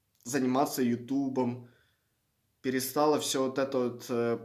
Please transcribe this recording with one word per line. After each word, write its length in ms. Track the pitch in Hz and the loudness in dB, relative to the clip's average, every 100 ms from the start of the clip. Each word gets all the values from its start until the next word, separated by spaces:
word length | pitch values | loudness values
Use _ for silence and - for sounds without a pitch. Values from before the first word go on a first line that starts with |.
| _ _ | _ _
заниматься 580 | 120 135 127 127 143 143 | -4 0 2 2 2 2
ютубом, 880 | 123 117 120 139 135 131 120 120 - _ _ _ _ _ _ _ _ _ | 0 0 -2 -2 0 0 -2 -4 -12 _ _ _ _ _ _ _ _ _
перестало 580 | 131 127 127 151 151 143 | -4 -2 -2 2 4 4
все 260 | - 135 131 | 0 0 0
вот 140 | 139 | 0
это 180 | 135 131 | 0 0
вот, 280 | 123 120 - | -2 -4 -4
э, 280 | 117 117 113 | 0 0 -2